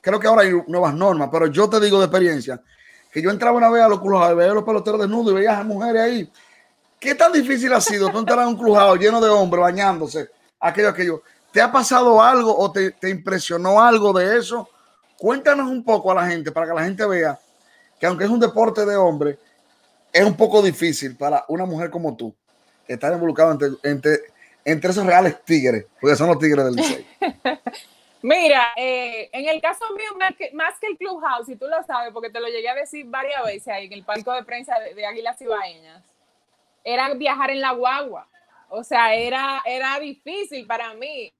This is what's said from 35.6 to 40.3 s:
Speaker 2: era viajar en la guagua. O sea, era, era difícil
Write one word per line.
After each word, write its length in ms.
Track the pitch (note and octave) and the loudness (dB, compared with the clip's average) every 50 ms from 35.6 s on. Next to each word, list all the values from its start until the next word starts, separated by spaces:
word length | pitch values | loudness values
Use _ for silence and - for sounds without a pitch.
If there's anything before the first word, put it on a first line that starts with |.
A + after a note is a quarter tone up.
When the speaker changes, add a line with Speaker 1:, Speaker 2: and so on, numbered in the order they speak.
| G3 F3+ E3+ D#3+ D#3+ D#3+ D#3+ F3+ F3+ _ _ _ _ _ _ _ _ _ _ _ _ _ _ _ _ | -8 -12 -14 _ _ -20 -20 -20 _ _ _ _ _ _ _ _ _ _ _ _ _ _ _ _ _
Speaker 2:
era 300 | A3 A#3+ B3 C4 C#4 C#4+ | -8 -4 -4 -4 -4 -6
viajar 360 | B3 D4+ C#4 C4+ C4+ C#4 C4 | -4 -4 -4 -2 -2 -4 -4
en 100 | C4+ C4+ | -4 -4
la 120 | C4+ C4 B3+ | -4 -4 -4
guagua. 540 | A#3+ B3 B3 C4 C#4 D4 C4 G3+ E3 - _ _ _ _ _ _ _ _ _ | -2 -2 -2 -2 -2 -6 -10 -12 -16 -18 _ _ _ _ _ _ _ _ _
O 140 | - G#3+ A#3 | -14 -14 -10
sea, 320 | - D4 A#3+ A#3 A3+ A3 | -4 0 2 2 2 2
era, 480 | A3+ A#3 A#3+ B3 C4 C4+ C#4 C4+ C4+ C4+ | 0 -2 -4 -4 -6 -6 -6 -6 -6 -8
era 340 | A#3 B3 C4 C4 C4 C4+ C#4+ | -8 -8 -6 -6 -6 -6 -6
difícil 680 | D4+ D4 C#4 _ _ C#4+ | -8 -12 -16 _ _ -14